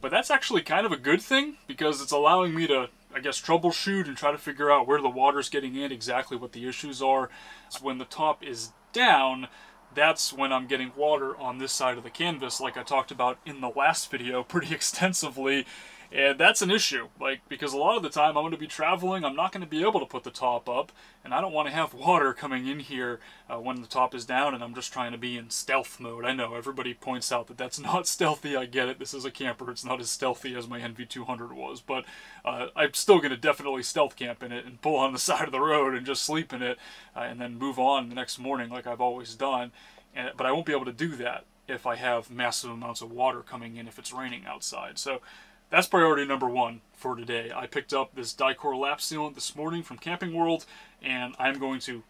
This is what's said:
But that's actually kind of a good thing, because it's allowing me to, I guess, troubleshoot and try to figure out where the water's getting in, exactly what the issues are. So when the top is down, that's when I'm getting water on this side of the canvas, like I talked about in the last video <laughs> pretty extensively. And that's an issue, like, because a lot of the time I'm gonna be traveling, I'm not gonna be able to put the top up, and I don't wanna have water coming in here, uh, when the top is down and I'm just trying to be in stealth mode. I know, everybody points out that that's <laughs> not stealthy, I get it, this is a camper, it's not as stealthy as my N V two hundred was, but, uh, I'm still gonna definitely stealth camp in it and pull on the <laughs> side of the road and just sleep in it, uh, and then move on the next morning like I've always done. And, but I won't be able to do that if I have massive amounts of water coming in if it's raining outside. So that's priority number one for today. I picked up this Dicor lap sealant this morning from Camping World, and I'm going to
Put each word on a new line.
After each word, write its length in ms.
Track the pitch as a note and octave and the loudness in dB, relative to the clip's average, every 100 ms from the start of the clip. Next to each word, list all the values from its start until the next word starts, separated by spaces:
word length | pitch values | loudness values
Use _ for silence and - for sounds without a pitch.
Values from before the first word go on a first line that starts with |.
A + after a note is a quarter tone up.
But 80 | C3+ | 2
that's 200 | F3+ B3+ | 0 4
actually 300 | D4 - A3 | 2 4 0
kind 240 | - E3 | 4 2
of 80 | G#3+ | 2
a 60 | D3 | 0
good 240 | B2+ G#3+ | 4 2
thing, 340 | - C4+ D4 C#4+ - | 4 2 2 -6 -12
because 360 | C3+ D#3 C#3 | 0 0 0
it's 100 | B2+ | 0
allowing 420 | D3 D3 F3+ F3+ | 6 8 8 4
me 120 | D#3+ E3 | 2 2
to, 240 | C3+ B2+ _ _ | 2 2 _ _
I 60 | C3+ | -6
guess, 200 | C#3 C3 | -4 -4
troubleshoot 680 | - E3 E3+ E3 - G3 D#3 | 2 4 4 2 0 0 -2
and 80 | B2+ | 0
try 140 | D3 | 0
to 60 | D3 | 0
figure 340 | - C#3 D3 | -6 0 6
out 160 | C#3+ B2+ | 6 8
where 140 | D3 | 4
the 80 | C#3 | 4
water's 400 | B2+ C#3 C#3+ C3 | 4 4 4 0
getting 260 | C#3+ C3 | -2 -2
in, 160 | C3 C#3 | -4 -6
exactly 460 | A#2+ A2 B2 C3 B2 | -6 -2 -2 -2 -8
what 160 | A#2+ | -8
the 160 | A#2 B2 | -8 -8
issues 320 | B2+ D3 B2+ | -6 -8 0
are. 300 | C3+ E3 E3 - - - - | 4 4 2 -8 -18 -20 -14
So 80 | - | -8
when 160 | C3+ B2+ | -6 -6
the 80 | |
top 400 | B2+ - D#3 D3 | -8 0 0 0
is 280 | C#3+ A#2 A2+ - _ | -4 -10 -10 -14 _
down, 560 | A#3 B3 D3+ C3+ C3 B2+ - - - - | 2 6 6 6 0 -8 -14 -20 -20 -10
that's 400 | - D3+ D#3+ - | 4 4 4 -2
when 180 | C3+ C3+ | 0 0
I'm 140 | C3 B2+ | 0 0
getting 260 | C3+ B2+ | -2 -2
water 400 | C3 D3+ D3 C3+ C#3 | 0 2 2 0 -4
on 180 | C3 B2+ | -6 -6
this 160 | C3+ | -4
side 240 | - C3 A#2+ | 0 0 0
of 80 | |
the 60 | A#2 | -8
canvas, 500 | - E3+ D#3 C#3 - | -4 -2 -2 -4 -4
like 160 | C3 B2+ | -4 -6
I 60 | |
talked 280 | A#2+ C#3 C3 | 0 0 0
about 280 | C3 B2 B2 - | 0 0 0 -10
in 160 | C#3 | -8
the 80 | B2+ | -4
last 400 | C3 C#3+ D#3 - | 4 4 4 -2
video 320 | C3+ B2 B2+ | -6 -2 -4
<laughs> 0 | |
pretty 320 | B2+ E3+ E3 | 0 -2 -2
extensively. 920 | D#3+ - - F#3 F3+ - C3+ C3+ C#3 - - - - - | -2 -2 2 2 2 -4 -2 0 2 0 -12 -18 -20 -8
And 260 | - C#3 C3+ | 4 4 8
that's 240 | E3+ - | 6 6
an 80 | F#3 | 2
issue, 380 | G#3 - C3 A2+ - | 2 2 -2 -6 -6
like, 200 | C3+ C3+ _ | -4 -4 _
because 240 | C#3+ D3 | -6 -4
a 40 | C3+ | 2
lot 200 | E3 G3 | 4 4
of 60 | |
the 60 | E3 | 0
time 280 | D3+ D3+ D3+ | 4 4 4
I'm 80 | |
gonna 120 | E3 D#3+ | 0 -4
be 120 | D3+ | -8
traveling, 560 | - D#3 F#3 F3+ F#3 | 0 2 2 0 0
I'm 100 | D3+ | -2
not 160 | C#3 F#3 | 0 -2
gonna 160 | G3 E3 | -2 -4
be 160 | D#3 | 2
able 160 | F#3+ G#3 | 4 2
to 80 | C3+ | -2
put 160 | B2+ | -8
the 80 | B2 | -10
top 380 | - B2+ A#2+ - | -2 0 0 0
up, 240 | B2 D3 - - _ | -2 -4 -10 -20 _
and 100 | - | -4
I 60 | B2+ | -2
don't 120 | F#3+ | 0
wanna 200 | D#3 D3 | 0 0
have 220 | D3+ D#3 | 0 -2
water 380 | F3+ D3 F3+ C#3 | 0 4 6 4
coming 360 | B2+ D3 C3 C3 | 0 -4 -4 -4
in 100 | D3 | -6
here, 400 | C3+ C3+ B2 B2 - - - | -8 -6 -4 -6 -12 -20 -10
uh, 80 | A#2+ | -8
when 220 | B2 B2+ | -6 -8
the 80 | A#2 | -4
top 260 | C3 B2+ | 2 2
is 100 | B2+ | 0
down 300 | A#2 B2+ A#2 | -2 0 2
and 80 | B2 | -2
I'm 120 | A#2+ | -8
just 180 | A#2+ B2 | -10 -8
trying 180 | C3 A#2+ | -6 -6
to 60 | A#2+ | -4
be 180 | B2 A#2+ | -6 -8
in 140 | A2+ | -6
stealth 480 | - - C3+ - - | -8 0 0 0 -10
mode. 260 | A#2+ A#2 | -12 -6
I 80 | A#2+ | -4
know, 220 | C3 A#2 | -2 -2
everybody 400 | A#2 A#2+ C3+ B2 | -4 -6 -6 -6
points 380 | A#2+ - B2+ - | -6 -6 -4 -2
out 160 | B2 A#2 | -2 -4
that 100 | B2 | -8
that's 220 | B2+ - | -8 -6
<laughs> 0 | |
not 260 | C#3+ F3+ F3+ | -2 0 0
stealthy, 500 | - E3 D3 D3 C#3 | 2 2 2 -2 -2
I 100 | B2+ | -2
get 220 | C3 B2+ | 0 0
it, 120 | C3 | -2
this 140 | C3+ | -8
is 100 | C#3 | -8
a 80 | C3 | -8
camper, 380 | - C3 A#2+ B2 | -6 -6 -6 -8
it's 140 | A#2+ | -10
not 160 | B2+ B2+ | -4 -4
as 80 | A#2 | -4
stealthy 460 | - C3 B2 C3+ | -2 -2 -2 -6
as 140 | B2 A#2 | -8 -8
my 100 | A#2+ | -8
N 160 | A#2 | -10
V 120 | A2+ A#2+ | -10 -12
two 180 | C3 | -10
hundred 280 | A#2 A#2+ A#2+ | -8 -8 -8
was, 280 | C3 C3 C3 | -10 -10 -10
but, 240 | - C3 - - - - | -6 -6 -6 -18 -20 -8
uh, 240 | - B2 B2+ - | -6 -4 -6 0
I'm 180 | D3 | 0
still 240 | - - F#3 | 2 8 8
gonna 180 | C#3+ B2 | 8 0
definitely 460 | D3+ C#3 C#3+ C3 | 2 2 0 -4
stealth 320 | B2 D#3+ C#3+ | -2 2 0
camp 300 | - B2 A#2 | 0 -8 -8
in 80 | B2+ | -10
it 120 | B2 | -10
and 160 | A#2+ B2 | -12 -6
pull 160 | D3+ D3+ | 0 2
on 160 | C3+ | 2
the 60 | B2+ | 2
<laughs> 0 | |
side 280 | - D#3+ D#3 | 0 0 0
of 60 | |
the 80 | C3 | 2
road 340 | D3+ D3+ C3+ | 4 4 4
and 120 | B2+ B2+ | 0 -4
just 160 | C3+ | -4
sleep 300 | - D#3 E3 | -2 -2 -4
in 100 | B2 | -6
it, 160 | A#2+ - - - - - | -6 -6 -10 -20 -14 -8
uh, 40 | |
and 200 | A#2+ A#2 | -8 -6
then 180 | A#2+ A#2 | -10 -6
move 220 | C#3 C3 | -6 2
on 300 | C3 C#3 A#2+ | 4 4 0
the 40 | |
next 240 | A#2+ B2+ - | -8 -8 -8
morning 320 | B2+ C3+ A#2 | -4 -4 -4
like 160 | B2 B2 | -8 -8
I've 140 | A#2 | -2
always 340 | B2 B2 A#2 | -2 -2 -10
done. 380 | A2+ C#3 B2+ B2 - - - _ | -4 -2 0 -4 -12 -20 -20 _
And, 160 | - B2+ - | -8 -8 -2
but 100 | B2+ | 0
I 60 | |
won't 140 | D3 D#3+ | 0 0
be 60 | |
able 140 | D3 B2+ | -2 -2
to 60 | |
do 240 | A#2+ E3 C#3 | -4 -4 -4
that 280 | B2 B2 - _ - | -6 -6 -12 _ -10
if 180 | B2+ | -6
I 120 | B2+ A2+ | -4 -2
have 340 | B2 A#2+ A2 | 0 0 -2
massive 400 | A#2+ A#2+ A#2 B2 | -4 -2 -2 -6
amounts 320 | A#2 A#2+ A#2 | -10 -10 -10
of 80 | A#2 | -10
water 300 | A#2 C3 B2 | 0 0 0
coming 360 | - B2 A#2 A#2 | -10 -14 -12 -14
in 120 | A#2 | -16
if 100 | A2 | -14
it's 140 | C3 | -12
raining 340 | B2+ C3 A#2+ - | -10 -10 -10 -10
outside. 520 | - - - - - | -10 -8 -8 -10 -8
So 220 | C#3 C3 - - - _ _ | -6 -6 -8 -20 -20 _ _
that's 200 | E3 F#3 | 4 6
priority 360 | F#3 E3 D3 | 6 6 6
number 240 | C#3 C3+ C3 | 2 2 2
one 320 | B2 A#2+ A#2 _ | 2 0 -2 _
for 240 | - B2+ A#2+ | -10 -6 -6
today. 340 | A#2 A#2 A#2 | -4 -4 -4
I 120 | B2+ B2 | -8 -6
picked 260 | D3 - | -6 -2
up 220 | C#3 C3 | -2 -2
this 180 | - A#2 | -6 -10
Dicor 460 | - C3+ C3+ C#3+ C3 | 0 0 0 -2 0
lap 220 | C#3 D3 | -2 -2
sealant 340 | - D#3 D3+ | -4 -4 -6
this 220 | C#3+ - D3 | -6 -10 -6
morning 260 | D#3 E3+ | -4 -4
from 160 | E3 A#2 | -8 -10
Camping 340 | - F3 F3+ | -8 -6 -4
World, 320 | E3 E3 E3 - - - _ | 0 2 2 -2 -20 -20 _
and 320 | C3 B2+ B2 - | -6 -4 -4 0
I'm 180 | C3 C#3 | 0 0
going 220 | C3+ C3 | -4 -4
to 240 | - A#2+ - | -6 -10 -12